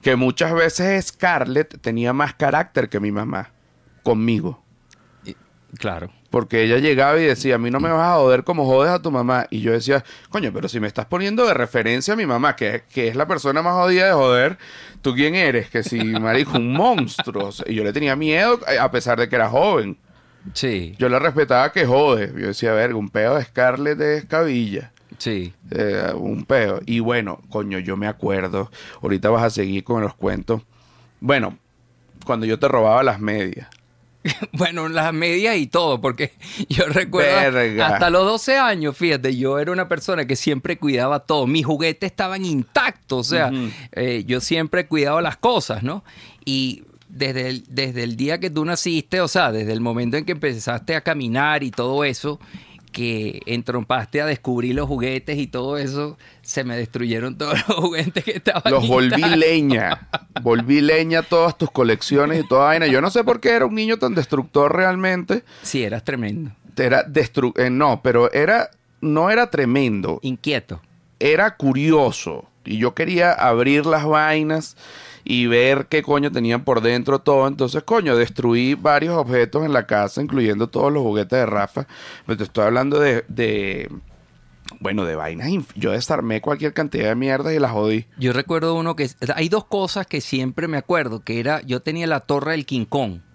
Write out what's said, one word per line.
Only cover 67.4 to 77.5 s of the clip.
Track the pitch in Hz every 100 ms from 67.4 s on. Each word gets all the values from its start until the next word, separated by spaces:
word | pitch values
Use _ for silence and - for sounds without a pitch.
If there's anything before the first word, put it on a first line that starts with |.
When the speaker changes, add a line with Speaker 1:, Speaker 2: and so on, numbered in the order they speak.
| 123 -
Speaker 1:
eh, | 127
no, | 127 147 120
pero | 131 120 120
era, | - 156 226 - _ _ _
no | 160 151 175
era | 220 240
tremendo. | - 127 131 131 104 92 80
Speaker 2:
Inquieto. | 131 127 - 135 - 87 _ _ _ _
Speaker 1:
Era | 143 156 208 -
curioso. | 139 131 151 160 127 - - 73 - _
Y | - 110
yo | 120
quería | - 165 180 175
abrir | - 127 117 127 143 151
las | 156 151
vainas | 156 156 156 151 160 160 - - - - - -
y | 123 120
ver | 117 127 139 135
qué | 156
coño | 147 147 143
tenían | - 117 120
por | 139 120
dentro | 113 120 120 135
todo. | - 139
Entonces, | 135